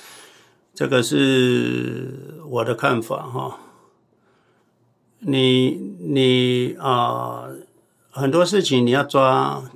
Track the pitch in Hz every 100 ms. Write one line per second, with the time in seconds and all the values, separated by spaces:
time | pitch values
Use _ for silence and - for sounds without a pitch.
0 | - - - - _ _ _ - 135 127
1 | 120 147 135 131 127 123 120 123 123 123
2 | - 131 139 - 147 123 117 117 139 120
3 | 117 135 127 127 131 - - _ _ _
4 | _ _ _ _ _ _ _ _ _ _
5 | _ _ 190 135 131 127 131 185 196 175
6 | 170 139 131 127 127 123 127 - 139 123
7 | 120 123 123 120 127 135 - _ _ _
8 | _ - 139 160 175 202 - 131 120 135
9 | 143 139 131 131 139 143 131